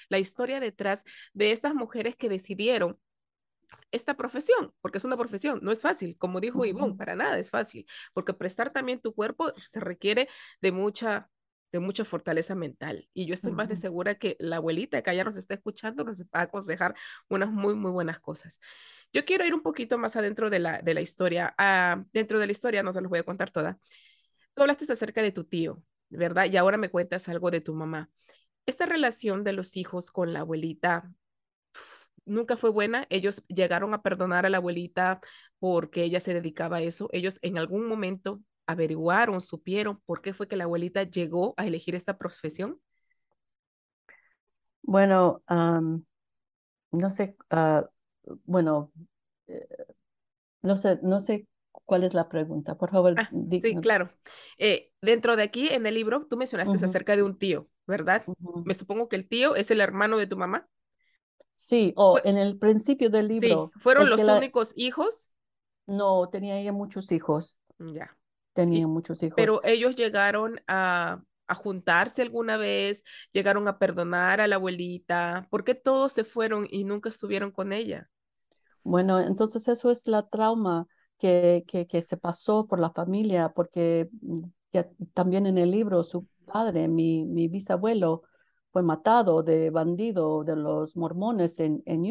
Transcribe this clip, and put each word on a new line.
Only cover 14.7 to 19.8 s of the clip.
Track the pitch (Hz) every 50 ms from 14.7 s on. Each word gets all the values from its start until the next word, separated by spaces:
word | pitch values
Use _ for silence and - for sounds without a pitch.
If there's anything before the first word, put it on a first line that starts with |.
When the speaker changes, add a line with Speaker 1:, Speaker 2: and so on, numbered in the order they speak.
| 160 165 226 - - 131
Speaker 1:
que | - 190
allá | 180 180 190
nos | 220 208
está | 190 185 - 202
escuchando | 202 - 214 202 - - 220 226 285 277
nos | 226 220 185
va | 175 -
a | - 170
aconsejar | 175 170 - 202 196 190 160 180 180 185 - - - - - - - _
unas | 185 196 190 214
muy, | 214 208 196 202 208
muy | 214 202 185
buenas | 180 180 170 160 165 -
cosas. | _ - 160 - - 170 - - - - - - - - - - _ _
Yo | - 277 294
quiero | - 359 381 359
ir | 339 311
un | 320
poquito | - 330 311 -